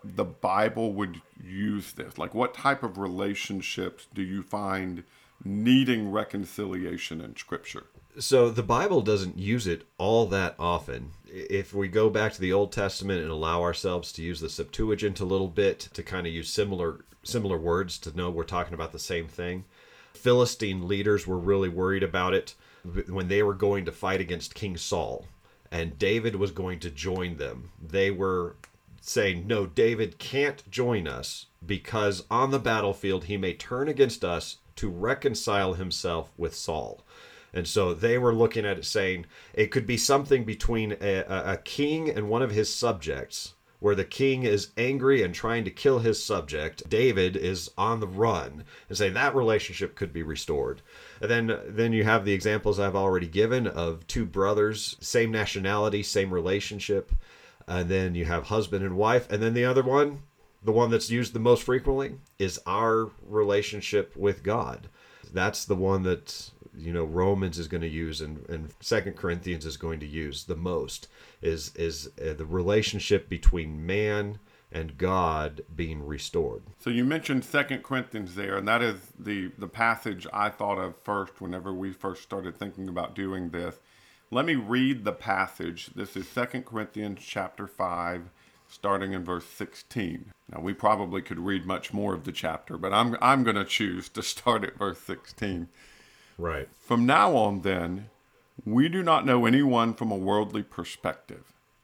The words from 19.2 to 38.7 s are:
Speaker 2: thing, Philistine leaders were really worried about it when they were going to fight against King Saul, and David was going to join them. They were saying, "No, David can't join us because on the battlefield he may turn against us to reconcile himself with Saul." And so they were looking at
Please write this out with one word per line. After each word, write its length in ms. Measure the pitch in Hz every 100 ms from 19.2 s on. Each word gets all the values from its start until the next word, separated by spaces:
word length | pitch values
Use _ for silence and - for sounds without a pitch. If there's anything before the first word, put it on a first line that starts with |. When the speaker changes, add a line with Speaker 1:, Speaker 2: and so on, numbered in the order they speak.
| 82
Speaker 2:
thing, 380 | - 87 92 92 _ - - -
Philistine 720 | - 123 123 120 - 107 95 90
leaders 400 | 101 101 101 -
were 120 | 92
really 320 | 87 98 92
worried 320 | 87 92 98
about 320 | 92 92 92
it 200 | 95 - - _ - 90 87 87
when 200 | 95 90
they 140 | 101
were 120 | 104
going 320 | 98 101 101 82
to 40 |
fight 300 | - 95 95
against 340 | 87 87 -
King 220 | - 101 87
Saul, 480 | - 90 65 62 - - _ _ -
and 280 | 85 82 69
David 380 | 98 113 110 98
was 140 | 98
going 300 | 85 92 87
to 100 | 87
join 480 | 71 95 92 90 78
them. 320 | 69 62 90 -
They 280 | 80 95 98
were 460 | 92 95 90 87 - - _ _ -
saying, 460 | - - 101 87 98
"No, 180 | 113
David 540 | 95 80 113 113 107 -
can't 520 | - 135 143 143 -
join 380 | - 123 110 80
us 380 | 62 65 - - _
because 600 | 85 98 - 110 104 92 -
on 200 | 113 135
the 80 | 135
battlefield 680 | 117 110 101 98 98 92
he 140 | 85 104
may 160 | 95
turn 340 | 82 - 123 147
against 340 | 139 131 -
us 360 | 90 85 - - - -
to 140 | 104
reconcile 800 | 87 107 139 139 110 - 101 95
himself 580 | 90 92 - 90 82 78 -
with 180 | 82
Saul." 460 | - - 78 55 - - - - - -
And 120 | 90 85
so 280 | 107 92
they 240 | 82 113 123
were 160 | 123
looking 320 | 113 113 113
at 120 | 104